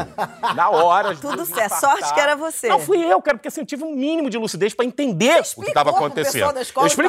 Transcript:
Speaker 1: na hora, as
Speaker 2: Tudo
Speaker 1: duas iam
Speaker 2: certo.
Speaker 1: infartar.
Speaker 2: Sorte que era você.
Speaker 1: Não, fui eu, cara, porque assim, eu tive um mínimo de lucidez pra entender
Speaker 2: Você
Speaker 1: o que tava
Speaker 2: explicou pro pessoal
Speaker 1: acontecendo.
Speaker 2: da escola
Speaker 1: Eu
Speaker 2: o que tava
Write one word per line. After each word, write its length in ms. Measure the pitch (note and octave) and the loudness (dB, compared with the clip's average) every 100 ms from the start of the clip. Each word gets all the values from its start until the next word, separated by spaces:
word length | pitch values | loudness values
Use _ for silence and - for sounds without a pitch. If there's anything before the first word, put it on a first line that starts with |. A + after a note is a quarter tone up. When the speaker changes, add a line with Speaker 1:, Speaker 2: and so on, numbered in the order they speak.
| D#3+ - F#3 - A3+ D3+ | -4 -6 -8 -4 -4 0
Speaker 1:
na 140 | F3+ | 2
hora, 420 | E3 E3+ F#3 G#3 | 4 4 4 0
as 80 | D#3+ | -4
Speaker 2:
Tudo 160 | C#4+ - | -6 -6
Speaker 1:
duas 120 | E4+ | -4
iam 60 | - | -2
Speaker 2:
certo. 160 | G#3 F3+ | -2 0
Speaker 1:
infartar. 220 | C#4 E4 | 2 2
Speaker 2:
Sorte 160 | D4 | 0
que 60 | D4 | 0
era 140 | C#4+ | 2
você. 320 | D4 D#4+ - A#3 | 0 -4 -4 0
Speaker 1:
Não, 120 | - | 0
fui 180 | D3 F#4 | 2 0
eu, 220 | E4+ F#4 | 2 2
cara, 140 | D4+ B3 | 2 -2
porque 100 | D4 | -4
assim, 140 | D#4+ | -10
eu 60 | C4+ | -8
tive 180 | C#4 | -8
um 100 | D#4+ | -6
mínimo 340 | C#4 C#4 E4 C#4 | -4 -2 -2 -2
de 80 | A3+ | -4
lucidez 380 | A3 E3 G#3 | -6 -2 -2
pra 100 | - | -2
entender 600 | B3 - C#4 E3 B3 E4 | -4 -2 -2 2 4 4
Speaker 2:
Você 160 | - - | 2 -6
Speaker 1:
o 20 | |
que 80 | - | -2
tava 180 | D3+ D3 | 0 2
Speaker 2:
explicou 200 | F#4 - | 2 0
pro 140 | D3 | -2
pessoal 260 | C#3 B2+ C#4+ | -2 0 0
Speaker 1:
acontecendo. 40 | |
Speaker 2:
da 80 | B3+ | -2
escola 240 | - C4 D4 | -4 0 2
Speaker 1:
Eu 20 | |
Speaker 2:
o 20 | |
que 60 | |
tava 120 | C#4+ | 2